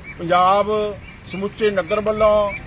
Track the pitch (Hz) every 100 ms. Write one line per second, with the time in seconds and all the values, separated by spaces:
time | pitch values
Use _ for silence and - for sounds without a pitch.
0 | - - 170 175 185 202 208 214 208 196
1 | - - - 180 202 - 214 196 165 208
2 | 208 214 214 208 202 185